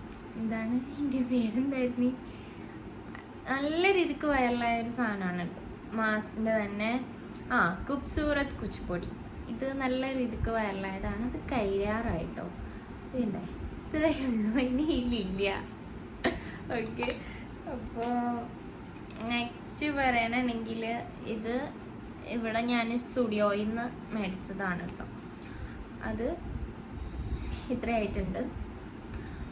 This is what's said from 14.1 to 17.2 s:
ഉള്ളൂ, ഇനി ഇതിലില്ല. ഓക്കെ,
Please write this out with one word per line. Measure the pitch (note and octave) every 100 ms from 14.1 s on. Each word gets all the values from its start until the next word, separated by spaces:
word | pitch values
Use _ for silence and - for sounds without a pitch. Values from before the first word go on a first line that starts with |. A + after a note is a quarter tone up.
| C#4 C4
ഉള്ളൂ, | A3+ G#3+ B3 B3+
ഇനി | B3+ D#4 B3+
ഇതിലില്ല. | A#3+ A#3 F#3 F#3+ G3 F#3+ - - - - - - - - - - - A#3
ഓക്കെ, | A3 A3+ A#3+ -